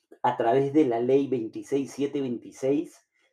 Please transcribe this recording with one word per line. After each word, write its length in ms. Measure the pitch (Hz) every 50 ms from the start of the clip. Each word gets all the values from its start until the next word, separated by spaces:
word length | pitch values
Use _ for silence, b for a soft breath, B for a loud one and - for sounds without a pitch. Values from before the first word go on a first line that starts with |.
| _ _ - -
a 160 | - 123 123
través 360 | - 117 131 135 139 139 139 139
de 120 | 156 151
la 140 | 123 117 117
ley 260 | 123 123 131 143 139
veintiséis 640 | 127 131 120 110 104 - 113 104 - 135 143 135 117
siete 300 | - 131 143 139 147 143
veintiséis, 840 | 135 123 120 113 - 98 - - 131 131 143 156 175 - - - _ _ _ _ _ _